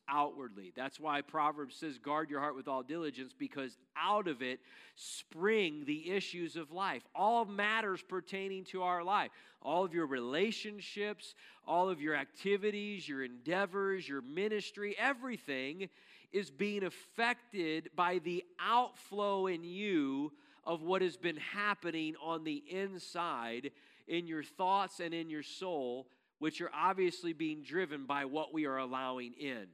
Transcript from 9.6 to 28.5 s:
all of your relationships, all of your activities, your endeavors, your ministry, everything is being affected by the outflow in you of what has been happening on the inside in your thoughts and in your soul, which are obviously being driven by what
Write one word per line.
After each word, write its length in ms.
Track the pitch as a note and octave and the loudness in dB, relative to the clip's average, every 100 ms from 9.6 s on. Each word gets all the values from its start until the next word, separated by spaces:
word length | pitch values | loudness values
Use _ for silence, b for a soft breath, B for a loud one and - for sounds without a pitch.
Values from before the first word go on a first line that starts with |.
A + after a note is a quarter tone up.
all 220 | - E3 | 0 2
of 100 | F#3 | 4
your 140 | E3+ D3+ | 2 2
relationships, 1300 | C3 A#2+ C#3+ G#3 G#3 G#3+ G#3 - G#3 G#3 G#3 - - B B - | 0 0 2 2 0 -6 -8 -8 -4 -4 -4 -10 -18 B B 2
all 240 | E3+ F#3 | 4 4
of 120 | F3 | 2
your 140 | D3+ D3+ | 2 0
activities, 920 | C#3 - G3 G3+ G#3 G3+ G#3 G3+ D3+ | 0 -4 2 2 2 0 -4 -6 -6
your 140 | C#3 | -4
endeavors, 840 | C3 B2 B2 F3+ G3+ F#3+ G3 F#3+ C#3 | -4 -6 0 2 2 2 0 0 -2
your 140 | C#3 | -6
ministry, 760 | B2 D#3 G#3 G#3+ - - G3+ G#3 | -4 -2 0 0 -4 -6 -4 0
everything 920 | B3 C4+ B3+ A#3 - C3+ C3 E3+ G3 B B B B | 0 0 -4 -6 -4 -2 -2 -4 -8 B B B B
is 180 | G3 F#3 | -4 -4
being 340 | C3+ G3+ G3+ | -2 0 0
affected 1080 | F#3 - - - A#3 A#3+ - G3+ D#3+ D#3+ - - | -2 -4 -10 2 2 2 -4 -2 0 0 -2 2
by 220 | F3 F3+ | 2 2
the 260 | E3 F3 - - | 0 -2 -4 -4
outflow 880 | F#3 A#3 B3 - - G3+ G3+ G3 F#3+ | 4 4 4 -2 -8 0 2 2 2
in 160 | E3+ E3+ | 0 -4
you 680 | F#3 G#3 F3+ C3+ C3+ D3 D3 B B | -2 2 4 4 2 -2 -6 B B
of 180 | - E3+ | -4 -2
what 200 | D#3+ F#3+ | 2 4
has 160 | F#3 E3 | 2 0
been 200 | E3+ D#3 | -4 -4
happening 800 | C#3+ G3 G#3 G3+ E3+ D#3+ D#3 D#3 | -4 0 2 2 0 -2 -2 -4
on 300 | D#3 E3 D#3 | -4 -2 -2
the 180 | D3 D3 | -4 -4
inside 1040 | F#3 G3 F#3 - F3 E3+ C#3 A#2 A#2 C3+ B B B - | -4 -4 -4 -8 -4 -2 -2 -2 -4 -6 B B B -4
in 180 | E3+ E3+ | -2 -2
your 180 | D#3+ | -4
thoughts 580 | C#3+ - F#3 G3 F#3+ - | -6 0 4 4 2 -2
and 120 | F3 | -4
in 160 | E3 E3 | -4 -4
your 140 | D3+ | -6
soul, 680 | C#3 - F#3 D#3+ B2+ B2 C3+ b b _ | -8 -6 -4 -2 -2 -4 -8 b b _
which 220 | D#3 D#3 | -2 -2
are 100 | F3 | -4
obviously 640 | D3 F3 F#3+ F#3 E3+ E3+ | 2 4 6 2 2 -4
being 300 | D#3 D#3+ D3+ | -2 -2 -4
driven 420 | C3+ D#3+ F3+ D3 C3 | -4 -2 -2 -2 -2
by 180 | C#3+ | -2
what 300 | C#3 D3 D#3 | 0 -2 -2